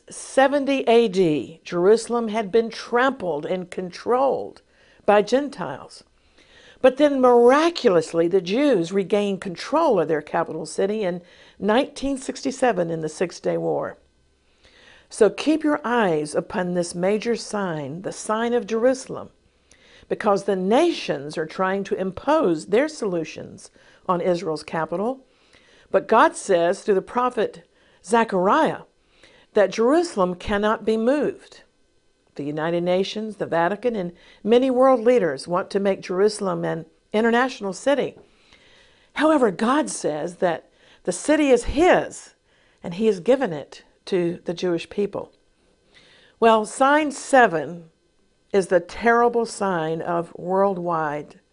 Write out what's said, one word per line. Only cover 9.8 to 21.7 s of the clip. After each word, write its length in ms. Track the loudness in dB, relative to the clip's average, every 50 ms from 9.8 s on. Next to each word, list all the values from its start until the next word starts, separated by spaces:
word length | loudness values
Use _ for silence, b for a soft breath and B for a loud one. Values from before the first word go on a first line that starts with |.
| 2 2 2 2
of 80 | 2 0
their 140 | 0 -2
capital 440 | -2 -4 -4 -4 -4 -4 -6 -8 -10
city 380 | -8 -4 -2 -2 -2 -2 -2 -4
in 180 | -4 -6 -6 -10 b b b b b b b
nineteen 600 | -2 0 2 2 0 -2 -4 -8 -6 -4 -4 -4
sixty-seven 720 | -6 -8 -8 -6 -6 -6 -4 0 0 0 2 0 -2 -2
in 100 | -4 -4
the 80 | -6 -6
Six 300 | -6 -4 -6 -6 -6 -6
Day 180 | -4 -4 -2 -2
War. 400 | -2 -2 -2 -2 -4 -6 -10 -14 _ _ _ _ _ _ _ _ _ b b b b b b b b b b b b b
So 200 | b 2 2 2
keep 340 | 2 0 -2 0 0 0 0
your 180 | -2 -2 -2 -2
eyes 520 | -2 0 0 0 0 0 -2 -4 -4 -4
upon 380 | -6 -6 -4 -4 -4 -4 -2 -2
this 200 | -2 -4 -4 -4
major 420 | -4 -2 -2 -2 -2 -2 -4 -4
sign, 640 | -4 -6 -8 -6 -6 -6 -4 -6 -6 -8 -10 -10 -12 -12
the 80 | -12
sign 420 | -12 -10 -8 -6 -4 -4 -2 -2 -2
of 140 | -2 -2 -4
Jerusalem, 600 | -2 0 2 2 0 0 -4 -10 -12 -14 -14 -16 _ _ _ _ b b b b b b b b b b b b
because 340 | -6 -4 0 0 0 0 0
the 120 | -2 -2 -2
nations 800 | 0 2 2 4 4 2 0 -2 -4 -6 -6 -6 -8 -8 -8 -8
are 80 | -8
trying 380 | -6 -4 -4 -2 -2